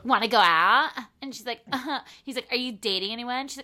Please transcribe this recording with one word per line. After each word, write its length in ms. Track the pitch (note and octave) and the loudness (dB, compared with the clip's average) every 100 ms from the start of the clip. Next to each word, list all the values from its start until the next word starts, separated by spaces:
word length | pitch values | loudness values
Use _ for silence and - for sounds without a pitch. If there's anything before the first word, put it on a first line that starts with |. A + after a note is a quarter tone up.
"Wanna 240 | A#3 A#3 A3+ | 0 0 2
go 80 | A#3 | 4
out?" 520 | F3+ E3 F3+ B3 D4+ - A3+ - | 6 6 6 4 2 -4 -14 -14
And 120 | C4+ | -14
she's 120 | B3 A3 | -12 -10
like, 140 | A#3 - | -10 -6
"Uh-huh." 280 | C4 C4 C4+ - - | -6 -4 -8 -8 -20
He's 100 | - | -10
like, 120 | B3+ B3 | -10 -4
"Are 40 | B3 | -4
you 140 | B3+ | -4
dating 380 | G#3 G#3+ F#3+ G3 | -6 -4 -2 -4
anyone?" 380 | A3+ A#3+ B3+ C4+ | -8 -6 -6 -8
She's 100 | C4+ | -10